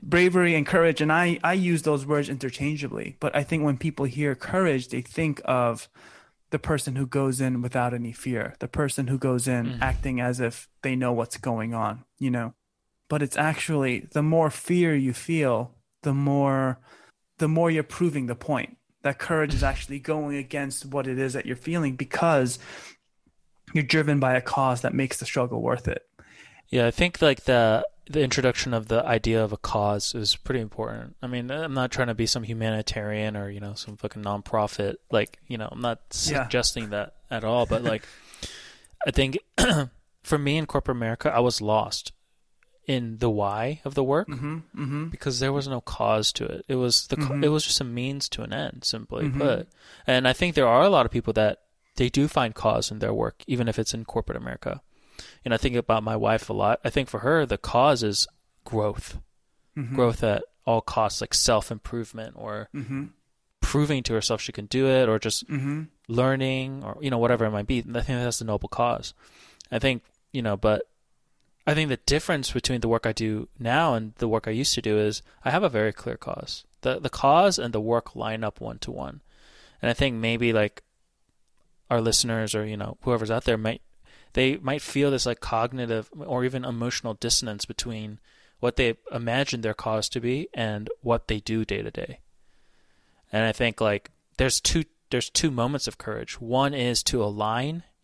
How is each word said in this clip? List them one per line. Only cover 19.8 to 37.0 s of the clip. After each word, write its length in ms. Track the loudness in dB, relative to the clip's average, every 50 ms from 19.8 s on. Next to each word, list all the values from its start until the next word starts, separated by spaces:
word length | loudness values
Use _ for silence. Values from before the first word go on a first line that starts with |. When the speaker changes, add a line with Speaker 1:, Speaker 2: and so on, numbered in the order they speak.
| -6 -8 -10 -10
Speaker 1:
going 380 | -4 -4 -4 -2 -2 -4 -4 -6
against 480 | -6 -6 -4 -4 -4 -4 -6 -8 -10
what 200 | -4 -4 -2 -2 -2
it 100 | -2 -2
is 140 | -2 -2 -2
that 120 | -4 -4
you're 100 | -4 -6 -6
feeling 380 | -4 -4 -2 0 0 0 -2 -2
because 600 | -6 -6 -2 2 2 4 6 4 4 2 0 -4 -10 -16 -16 -16 -16 -18 -20 _ _ _ _ _ _ _ _ _ _ _ _ _ _ -2 -2
you're 100 | -2 0
driven 360 | 4 2 2 4 4 4 4
by 160 | 4 4 4
a 60 | 2
cause 400 | 2 0 0 2 2 2 2 2
that 120 | 0 0 0
makes 240 | 0 0 0 -2 -6
the 80 | -6
struggle 360 | -4 -2 -2 0 0 -2 -2
worth 260 | 0 0 -2 0 -2 -4
it. 160 | -4 -4 -10 _ _ -20 -20 -20 -20 -20 -20 -20 -20 -20 _ _
Speaker 2:
Yeah, 180 | 0 2 2 2
I 40 |
think, 300 | 4 2 2 2 2 4
like, 220 | 4 4 4 4 2
the, 420 | 4 6 6 6 6 6 4 2 -2 -8 -12 -16 -4
the 120 | 0 0
introduction 520 | 2 2 2 2 2 2 2 2 -2 -2 -2
of 140 | -2 0 2
the 160 | 2 2 4
idea 380 | 2 0 0 2 2 2 2 2
of 80 | 0
a 60 | -2 -6
cause 560 | -6 -4 -2 0 2 2 0 0 -2 -4 -4
is 200 | -4 -2 -2 -2
pretty 240 | -2 -2 -4 -2 -2
important. 540 | -4 -6 -6 -8 -8 -6 -6 -10 -12 -14 -16 -12
I 60 | -10 -8
mean, 240 | -6 -6 -6 -6
I'm 220 | -6 -6 -6 -4 -2
not 180 | -2 -2 -2
trying 160 | 0 0 0 0
to 60 | 0
be 100 | 0 0 0
some 160 | 0 -2 -2
humanitarian 920 | -6 -4 -2 -2 0 0 0 -2 -4 -4 -4 -4 -4 -4 -2 -2 -2 -4
or, 140 | -4 -8 -8
you 100 | -8 -10
know, 140 | -10 -10 -10
some 240 | -10 -12 -12 -12 -10
fucking 260 | -10 -10 -10 -6 -6
nonprofit. 720 | -4 -4 -4 -4 -2 0 0 0 0 -2 -2 -4 -4 -4 -6 _ _
Like, 280 | 0 0 0 0 -6 -18 -12 -10
you 100 | -8 -8
know, 120 | -8 -10
I'm 100 | -8 -4
not 180 | -4 -4 -4 -4 -8 -10 -6 -4 -2 0
Speaker 1:
Yeah. 160 | 0 0 -2
Speaker 2:
suggesting 460 | 0 0 2 2 2 -2 -2 -6 -4
that 240 | -4 -4